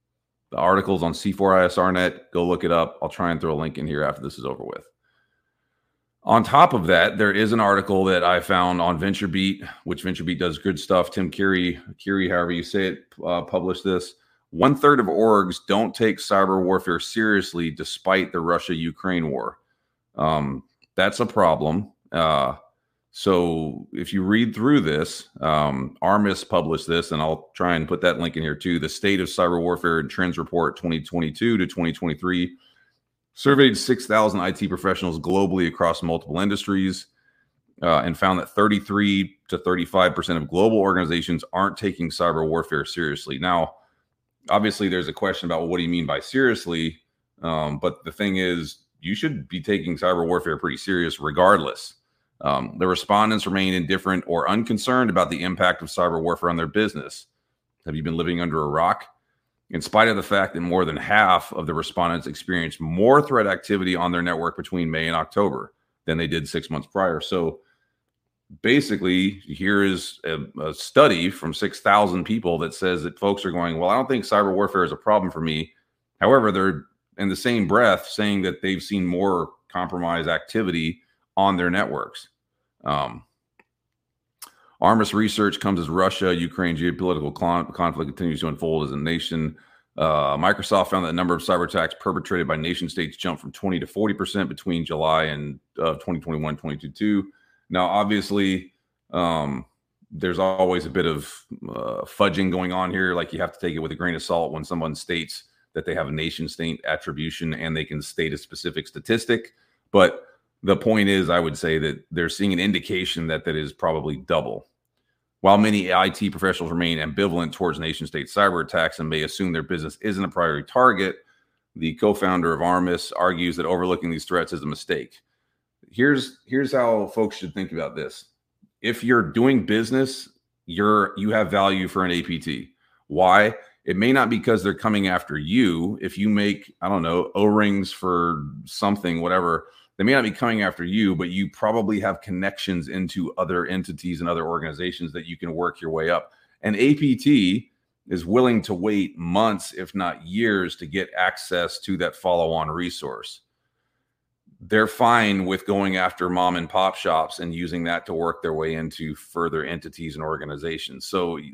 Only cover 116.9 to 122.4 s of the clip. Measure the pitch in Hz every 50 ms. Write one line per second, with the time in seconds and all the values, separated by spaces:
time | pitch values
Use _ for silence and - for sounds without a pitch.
116.9 | 82 78 78 78 71 98 101 95 82 85 85 76 - - 92 85 73 82 80 82
117.9 | 78 - 78 73 - 76 67 - - 101 101 98 90 82 78 - - 85 80 80
118.9 | - - 80 78 80 78 76 76 - - 95 90 82 80 73 73 92 80 78 76
119.9 | - - - 107 95 95 95 85 - 90 85 80 76 73 73 - - 123 127 127
120.9 | 104 92 95 92 - - _ _ _ _ _ _ _ _ _ _ _ - 82 82
121.9 | 82 - 110 104 101 - 98 92 92 87